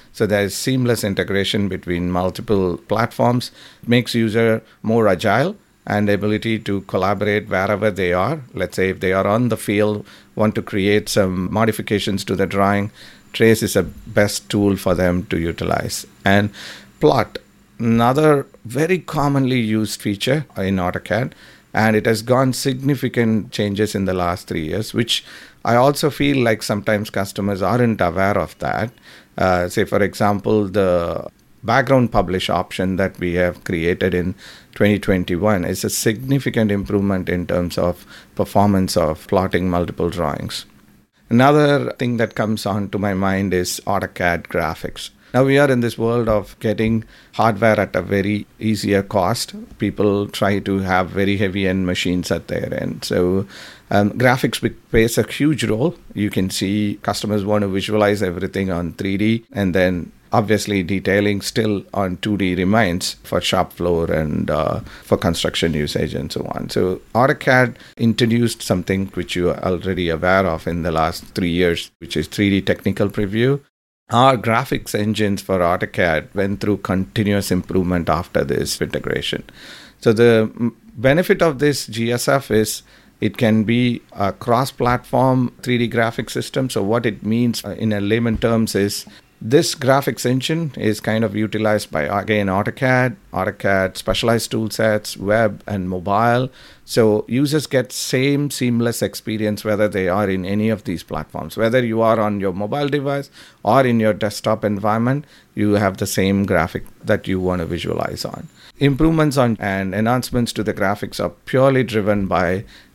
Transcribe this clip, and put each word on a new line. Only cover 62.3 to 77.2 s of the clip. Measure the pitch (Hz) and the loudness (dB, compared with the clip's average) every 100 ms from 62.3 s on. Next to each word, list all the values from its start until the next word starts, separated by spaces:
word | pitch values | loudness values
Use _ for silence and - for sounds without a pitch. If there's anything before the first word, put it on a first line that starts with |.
| 101 | 0
D | 95 | 0
remains | 90 92 110 101 87 - - | 2 2 2 2 0 -6 -10
for | - 90 | -4 -4
shop | - 92 82 | 0 0 -2
floor | - 87 85 85 | -2 0 0 0
and, | 78 78 80 78 | -2 -2 -2 -2
uh, | 78 78 - - - | 0 0 -4 -8 -18
for | - 98 | -2 0
construction | 92 82 80 - 85 | 0 0 -2 -2 -2
usage | 76 73 - 78 | 0 -2 -2 -4
and | 78 76 | -4 -6
so | - - | -8 -8
on. | - - | -8 -4
So | - 92 92 - | -2 -2 -2 -4
AutoCAD | 113 135 151 - 127 123 - - - | 0 2 2 2 2 2 -2 -18 -2
introduced | 117 107 120 117 117 - | 0 2 2 2 0 -2
something | - 92 87 95 98 | -2 -2 0 -2 -2
which | 90 87 90 | -6 -6 -2
you | 87 | 0
are | 76 | 0
already | 90 90 92 90 85 | -2 -2 -2 -2 -2
aware | 80 90 95 95 | 0 2 2 2
of | 80 87 | -2 -4
in | 85 | -4
the | 82 | -2
last | 80 80 85 - | 0 0 -2 -8
three | - 87 | -4 -2
years, | 85 90 82 - _ | 2 2 0 -6 _
which | 82 78 | -8 -6
is | - | -4
three | - 101 | 0 2
D | 98 | 2
technical | 92 90 - 98 101 | 0 -2 -2 -2 -2
preview. | 104 101 110 123 143 - _ _ _ _ | -2 -2 0 0 0 -6 _ _ _ _
Our | 117 131 127 | 4 4 4
graphics | 113 113 135 - - | 2 0 0 -6 -4
engines | 110 104 107 104 98 | -2 -2 0 0 0
for | - 95 | -2 0
AutoCAD | 85 90 107 - 90 78 - | 2 0 -2 0 2 2 -2
went | 101 98 101 | -4 -2 -2
through | 101 98 | -2 -2
continuous | - 95 95 - | 0 -2 -2 -2